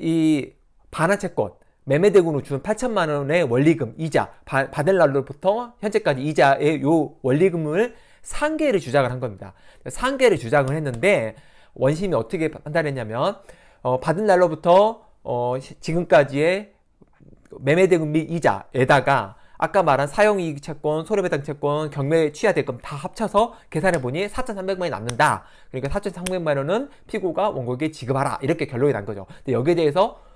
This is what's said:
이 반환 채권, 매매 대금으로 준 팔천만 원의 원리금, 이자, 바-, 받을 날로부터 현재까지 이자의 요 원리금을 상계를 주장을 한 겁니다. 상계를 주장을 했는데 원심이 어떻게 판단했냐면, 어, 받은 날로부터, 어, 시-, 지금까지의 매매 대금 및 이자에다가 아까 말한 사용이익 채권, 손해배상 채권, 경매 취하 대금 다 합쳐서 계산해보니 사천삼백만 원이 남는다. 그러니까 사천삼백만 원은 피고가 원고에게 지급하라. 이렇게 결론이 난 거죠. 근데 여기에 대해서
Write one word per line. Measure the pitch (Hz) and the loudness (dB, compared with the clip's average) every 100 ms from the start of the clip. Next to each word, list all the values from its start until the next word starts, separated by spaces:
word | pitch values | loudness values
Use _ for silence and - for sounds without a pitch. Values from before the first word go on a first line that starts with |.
이 | 160 165 156 147 - - _ _ _ | -2 2 2 0 -2 -14 _ _ _
반환 | - 165 202 | -2 0 0
채권, | 180 - 104 - _ _ | -2 -4 -6 -8 _ _
매매 | 135 143 202 | -2 2 6
대금으로 | 190 165 143 | 6 4 0
준 | - 139 | -4 -6
팔천만 | 196 214 254 208 160 | -4 -4 -2 -2 -2
원의 | 143 139 175 | -2 0 0
원리금, | 139 120 151 160 113 - | 2 4 4 2 -2 -6
이자, | 156 143 101 - | -2 -2 -2 -8
바-, | - 135 135 | -4 -2 -2
받을 | - 151 190 | -2 0 4
날로부터 | 151 139 131 - 185 220 240 - | 4 2 -4 -4 -2 -2 -4 -8
현재까지 | 208 214 165 131 | -4 -2 -2 -2
이자의 | 147 151 143 139 147 151 | -2 2 4 4 2 0
요 | 135 165 147 - | 2 2 0 -4
원리금을 | 127 143 190 170 151 170 240 - - _ | 0 2 2 0 -2 -2 -2 -6 -20 _
상계를 | - - 302 311 302 196 | -10 -4 -2 0 0 0
주장을 | 131 139 123 | 0 0 0
한 | 123 | -2
겁니다. | 123 98 98 - - - - | -8 -10 -16 -20 -20 -18 -14
상계를 | - 254 269 254 170 | -6 -4 2 4 2
주장을 | 113 143 131 | 2 2 2
했는데 | 156 147 117 180 170 110 - - - - | -2 -4 -2 2 2 0 -8 -20 -20 -20
원심이 | - 131 156 196 | -2 0 0 0
어떻게 | 127 113 175 156 | -2 -2 -4 -4
판단했냐면, | 156 147 165 151 135 107 117 175 208 - - _ _ | -6 -4 -2 -2 -4 -6 -4 -2 -4 -12 -20 _ _
어, | 127 127 | -2 -2
받은 | 160 160 214 | 0 0 2
날로부터, | 180 175 151 170 185 214 233 _ _ | 4 4 2 4 6 6 0 _ _
어, | - 123 123 131 | -8 -4 -4 -4
시-, | - - | -8 -12
지금까지의 | - 165 175 170 135 139 160 190 214 _ _ _ _ _ - - _ - | -4 -4 4 4 4 2 0 0 -6 _ _ _ _ _ -20 -20 _ -6
매매 | 131 165 185 | 0 4 4
대금 | 175 151 | 4 2
및 | 156 156 | -2 -2
이자에다가 | 165 135 98 - 131 127 143 139 135 98 - - - | -2 0 0 -4 0 2 4 4 0 -2 -10 -20 -6
아까 | 214 196 | 0 2
말한 | 165 131 147 | 2 2 0
사용이익 | - 214 196 165 143 | 2 2 2 -2 -6
채권, | 170 147 151 156 | -10 -6 -4 -2
손해배상 | 160 208 180 156 | -2 -2 0 -2
채권, | 143 143 143 147 156 | -6 -4 -2 -2 -4
경매 | 143 139 165 151 | -4 0 2 2
취하 | 147 214 | 0 0
대금 | 160 123 120 | 0 -2 -6
다 | - | -12
합쳐서 | 143 180 - 214 202 233 - _ | -10 -10 -6 -2 2 0 -2 _
계산해보니 | 160 185 165 123 151 202 | -2 0 0 -2 -4 -6
사천삼백만 | - 254 196 185 185 175 | -6 -6 -6 -6 -4 -4
원이 | |
남는다. | 104 117 117 147 104 - - - | -6 -4 2 2 2 -6 -20 -12
그러니까 | 131 135 | -8 -4
사천삼백만 | 202 202 175 180 185 160 139 | -2 -4 -6 -6 -2 0 0
원은 | 143 214 285 - - | 0 -2 -4 -12 -10
피고가 | 220 180 160 208 | -4 -4 -2 -2
원고에게 | 135 120 123 156 | -2 -6 -4 -4
지급하라. | 156 117 131 139 110 | -4 -4 -2 -2 -2
이렇게 | 135 160 151 | -2 -2 -4
결론이 | 120 143 | 0 0
난 | 110 | 0
거죠. | 104 98 95 - | -4 -10 -14 -12
근데 | - | -4
여기에 | 113 135 | 0 0
대해서 | 170 151 143 233 - - | 2 2 2 0 -2 -20